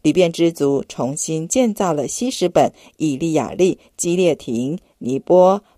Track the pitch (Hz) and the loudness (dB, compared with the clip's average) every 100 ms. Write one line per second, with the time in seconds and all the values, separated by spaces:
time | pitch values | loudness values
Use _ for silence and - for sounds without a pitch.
0 | 151 160 175 165 170 165 143 139 - - | 0 2 2 2 0 0 0 0 -4 -6
1 | 127 147 - 160 165 262 240 202 190 151 | -6 -6 -6 -6 -2 0 0 0 -2 -2
2 | 123 - 247 - 180 170 117 - - - | -4 -6 -6 -2 0 2 2 -2 -20 -6
3 | 156 135 165 151 113 87 185 - _ - | -4 -2 -2 -2 -2 0 0 0 _ -8
4 | 170 175 175 143 - 117 131 170 _ - | -2 0 2 0 -4 -4 -4 -8 _ -12
5 | - 131 - 180 180 202 - | -6 -4 2 4 6 2 -4